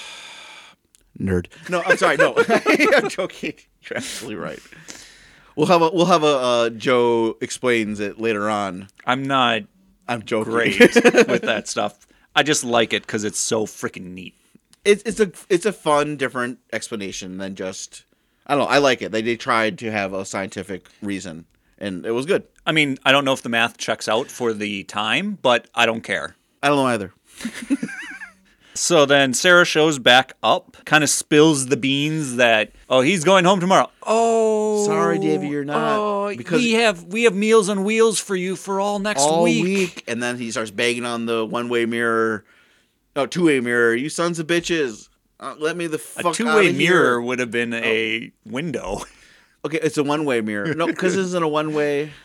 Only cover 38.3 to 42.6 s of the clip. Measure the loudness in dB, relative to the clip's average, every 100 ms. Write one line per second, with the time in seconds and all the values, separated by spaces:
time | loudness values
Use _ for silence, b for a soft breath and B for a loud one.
38.3 | -4 -4 -6 -6 -4 -2 -2 -2 2 2
39.3 | 4 2 2 0 0 -2 -6 -8 -6 -4
40.3 | -6 -6 -6 -6 -2 0 0 -4 -4 -2
41.3 | -2 -2 -4 -2 -2 0 0 0 0 0
42.3 | -4 b b